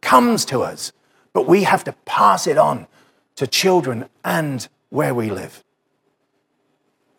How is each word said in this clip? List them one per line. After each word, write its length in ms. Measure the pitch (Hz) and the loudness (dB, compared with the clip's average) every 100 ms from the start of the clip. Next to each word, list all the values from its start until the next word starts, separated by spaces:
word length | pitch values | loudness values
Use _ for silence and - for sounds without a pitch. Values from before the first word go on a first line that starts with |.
comes 440 | - 254 240 214 - | 2 4 4 2 0
to 160 | 131 | -2
us, 300 | - - - - _ _ _ | -4 -6 -14 -16 _ _ _
but 140 | - - | -2 4
we 160 | 185 | 4
have 220 | 185 190 | 4 0
to 80 | - - | -2 -12
pass 440 | - 139 - 175 - | -8 0 2 2 0
it 100 | 151 | 2
on 300 | 165 131 - _ _ _ _ - | 2 0 -10 _ _ _ _ -8
to 100 | 131 | -4
children 640 | - 185 180 135 117 - _ | 0 2 2 0 -6 -10 _
and 440 | 180 175 156 131 - _ _ | -6 -4 -4 -6 -10 _ _
where 240 | 135 147 | -4 -2
we 160 | 123 110 | -2 -4
live. 320 | 92 - - _ _ _ _ _ _ _ _ _ _ _ _ _ _ _ | -6 -10 -18 _ _ _ _ _ _ _ _ _ _ _ _ _ _ _